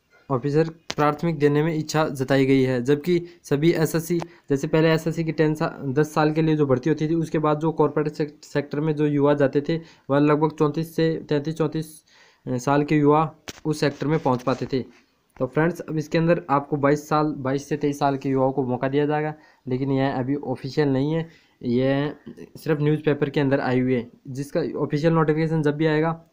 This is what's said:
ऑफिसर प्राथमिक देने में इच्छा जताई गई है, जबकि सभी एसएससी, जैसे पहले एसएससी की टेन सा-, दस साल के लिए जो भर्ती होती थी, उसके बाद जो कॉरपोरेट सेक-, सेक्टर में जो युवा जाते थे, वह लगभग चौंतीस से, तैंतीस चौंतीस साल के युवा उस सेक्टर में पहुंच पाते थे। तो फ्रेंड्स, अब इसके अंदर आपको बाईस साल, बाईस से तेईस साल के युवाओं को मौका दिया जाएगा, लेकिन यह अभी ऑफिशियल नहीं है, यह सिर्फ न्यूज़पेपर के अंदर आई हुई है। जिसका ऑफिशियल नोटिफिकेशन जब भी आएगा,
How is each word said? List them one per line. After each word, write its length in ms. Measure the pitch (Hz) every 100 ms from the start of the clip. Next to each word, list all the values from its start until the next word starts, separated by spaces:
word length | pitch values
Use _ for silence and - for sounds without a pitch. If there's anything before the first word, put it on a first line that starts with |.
| _ _ -
ऑफिसर 380 | 131 139 147 160
प्राथमिक 720 | 160 - - 147 147 170 156
देने 240 | 147 147
में 120 | 156
इच्छा 300 | 156 151 156 156
जताई 360 | 135 131 135 135
गई 160 | 135
है, 200 | 131 127
जबकि 420 | 123 147 175 170 170 -
सभी 260 | - 143 160
एसएससी, 460 | 170 156 165 165 170 165 - -
जैसे 180 | 139 160
पहले 220 | 160 160
एसएससी 340 | 160 160 160
की 80 | 160
टेन 220 | 156 156
सा-, 180 | 156 165 -
दस 280 | 139 131 156
साल 180 | 165 151
के 100 | 156
लिए 140 | 156 156
जो 100 | 143
भर्ती 240 | 123 160
होती 180 | 151 156
थी, 60 |
उसके 240 | 165 160 165
बाद 220 | 156 151
जो 120 | 160
कॉरपोरेट 400 | 156 147 147 151
सेक-, 320 | - 147 -
सेक्टर 360 | - 147 143 143
में 140 | 160 147
जो 100 | 151
युवा 280 | 143 143
जाते 260 | 147 135 147
थे, 200 | 147 165 165 - -
वह 80 | 139
लगभग 320 | 147 147 156
चौंतीस 440 | 156 151 156 165 -
से, 300 | 160 160 -
तैंतीस 260 | 147 151
चौंतीस 500 | 160 151 160 156 - _ _ _ _ 135
साल 380 | 127 131 143
के 120 | 147 151
युवा 380 | 143 151 156 - - -
उस 160 | 156 147
सेक्टर 260 | 147 - 139
में 120 | 156
पहुंच 240 | 147 123
पाते 240 | 135 123 123
थे। 120 | 131 113 - _ _ _ -
तो 100 | 131
फ्रेंड्स, 340 | - 165 170
अब 180 | - 156
इसके 200 | 151 170
अंदर 240 | 165 165 -
आपको 260 | 143 143 147
बाईस 320 | 139 147 -
साल, 260 | 151 151 147
बाईस 300 | 127 139 -
से 80 | 147
तेईस 220 | 147 143
साल 180 | 143 139
के 120 | 139
युवाओं 240 | 131 131
को 120 | 131
मौका 240 | 127 123 135
दिया 180 | 143 147
जाएगा, 280 | 151 151 151 - _ -
लेकिन 240 | 127 139
यह 240 | 135 135 135
अभी 200 | 127 143
ऑफिशियल 520 | 127 123 135 139 147
नहीं 240 | 131 143
है, 360 | 165 165 - _ _
यह 520 | 123 120 135 139 147 - - - - -
सिर्फ 240 | 151 151
न्यूज़पेपर 500 | 147 151 151 143 139
के 100 | 151
अंदर 200 | 135 139
आई 200 | - 127
हुई 140 | 127
है। 160 | 123 113 - -
जिसका 320 | 127 143 175 131 -
ऑफिशियल 340 | 143 147 165
नोटिफिकेशन 500 | 165 156 156 160 160
जब 140 | 147 147
भी 100 | 160
आएगा, 260 | 151 165 165 -